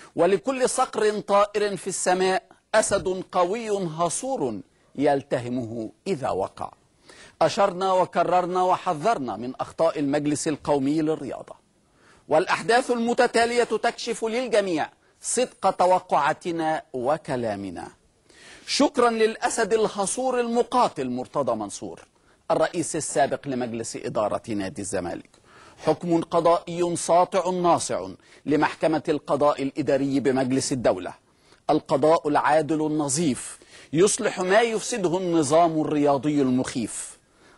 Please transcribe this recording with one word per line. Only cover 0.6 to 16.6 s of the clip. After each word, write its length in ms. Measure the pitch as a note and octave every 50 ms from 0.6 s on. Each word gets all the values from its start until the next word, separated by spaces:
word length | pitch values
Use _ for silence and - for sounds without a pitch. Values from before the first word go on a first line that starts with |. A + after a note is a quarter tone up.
| B3+ -
صقر 500 | - - B3+ - - A3 G#3+ G#3+ G#3 G3+
طائر 580 | - - G3+ G3+ G#3 G#3 - G#3 G#3 G#3 G3
في 100 | - -
السماء 560 | G3 F3 - - F#3+ F3+ F#3 F#3+ F#3 F#3+ - - _ - _ _ _ -
أسد 480 | A3 G#3+ - G#3 G3 D#3 F#3 F#3 F#3 - -
قوي 380 | - F#3 F3+ F3 G#3 A#3+ A3+ G#3+
هصور 880 | G3+ G3 F3+ E3 D3+ D#3+ F3 E3 - - B3+ C4+ C4+ G3 D3 A#2+ G#2+ F#2+ - - _ _ _ _ _
يلتهمه 960 | C3 C#3+ D3 C#3+ C#3 C3 - D#3 B2+ A#2 B2 B2 B2+ A#2+ G#2+ A#2 A#2 A2 - - _ _
إذا 220 | G3 F#3 C3 C3+ G#2
وقع. 420 | F2+ F#2 F#2+ - - - - - - _ _ _ _ _ _ - - - - - _ _
أشرنا 520 | E3 D3+ - A3+ G3+ F#3+ F3 F3+ G3 F#3+ F#3
وكررنا 720 | F#3 E3+ E3 - F#3 E3+ E3 F3 F3+ F3+ F3 F3+ F#3 F#3
وحذرنا 720 | F#3 F3 E3 - F#3 E3+ D3 D#3 A3 A#3 F3+ C3 A#2 G2
من 160 | G#2 B2 B2+ B2+
أخطاء 440 | - C#3+ - - - E3 E3 - D#3+
المجلس 480 | C#3+ C#3 C#3+ D3+ D3 D3 D3 - -
القومي 540 | E3 D3 - - D#3 D3 C#3+ C3+ C#3 D3+ D#3+
للرياضة، 540 | D#3 D#3 D#3 D3+ C#3+ G#2+ - - - - - - _ _ _ _ _ _ _ _ _ _ _ _ _
والأحداث 640 | - C#3+ D#3+ - - F3 - D#3 F3 A3+ B3 B3+ -
المتتالية 720 | A#3+ A#3 A#3 A#3 A#3+ - A#3+ A#3 - A3+ A#3 A#3 A#3+ A#3+ A3+
تكشف 640 | - A3+ G#3 - A#3 - - - A#3 A3 - A3+
للجميع 640 | A3 A3 B3 C4 A3+ G#3+ G#3 G3 F#3+ E3 D3 A#2 - - _ _ _ _ _
صدق 480 | - - - A#3 B3+ B3 - _ - F#3+
توقعاتنا 1120 | F#3 - F3+ F3+ F#3 F3+ - - F#3+ D#3 C#3+ D3+ C#3 - - F3+ E3+ E3